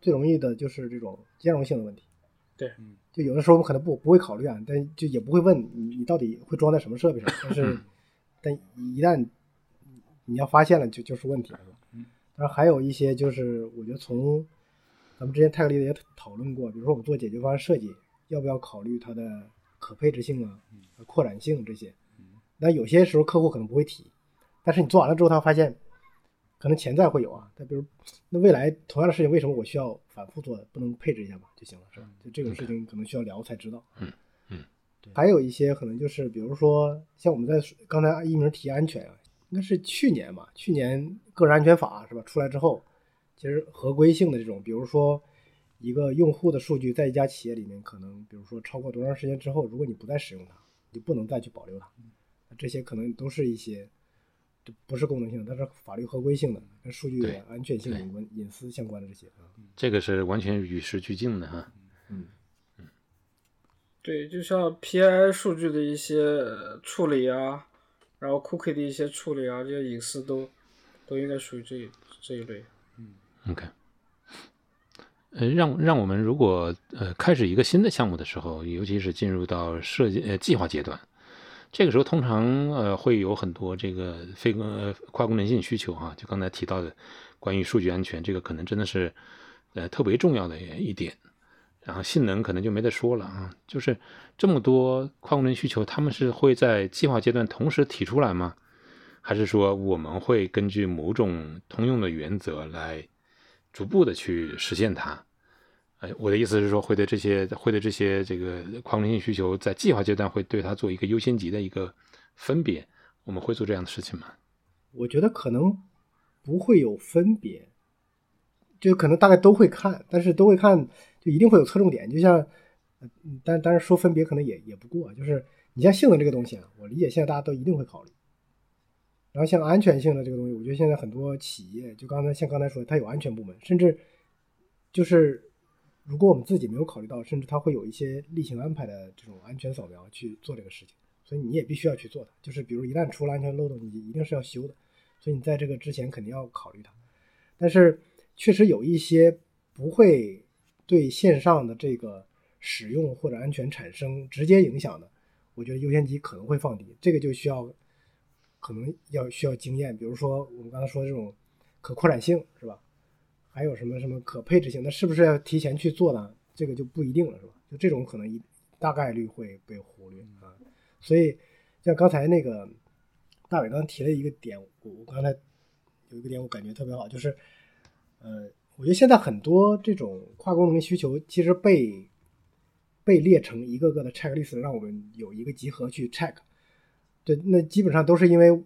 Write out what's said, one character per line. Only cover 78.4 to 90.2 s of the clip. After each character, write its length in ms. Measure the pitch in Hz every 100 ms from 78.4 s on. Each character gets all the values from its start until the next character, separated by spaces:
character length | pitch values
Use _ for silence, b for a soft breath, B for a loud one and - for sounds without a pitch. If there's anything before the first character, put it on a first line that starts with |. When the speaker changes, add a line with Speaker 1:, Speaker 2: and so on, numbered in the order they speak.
| 85 80
Speaker 3:
尤 200 | 85 85
其 140 | 98 101
是 140 | 95
进 180 | 85 101
入 160 | 92 90
到 340 | 87 85 82
设 300 | - - 113
计， 100 | 98
呃， 140 | 104 98
计 200 | - 131
划 100 | 85
阶 140 | -
段， 160 | - - _ B B B B B B
这 160 | - 180
个 60 |
时 40 | 123
候 60 |
通 180 | 139 170
常， 500 | 123 107 117 135 147
呃， 240 | 143 104 95
会 240 | 131 113
有 140 | 95
很 160 | 104 95
多 240 | 80 92 92
这 180 | 98
个 320 | 92 90 85 87
非， 180 | 95 117
呃， 380 | 107 107 104 101 101 -
跨 140 | - 117
功 100 | 113
能 100 | 98
性 160 | 120
需 140 | - 113
求 180 | -
哈， 180 | 80 82 78
就 80 | -
刚 140 | 98
才 100 | 92
提 160 | - 90
到 160 | 92
的 120 | 85 - B B B B
关 180 | 98 95
于 60 |
数 180 | 90 113
据 80 | 90
安 140 | 90
全， 180 | 92 82
这 120 | 87
个 80 | 92
可 120 | -
能 140 | 80 87
真 100 | 104
的 80 |
是， 300 | 101 95 85 - B B B B B
呃， 140 | - 87
特 140 | -
别 140 | 131
重 180 | 107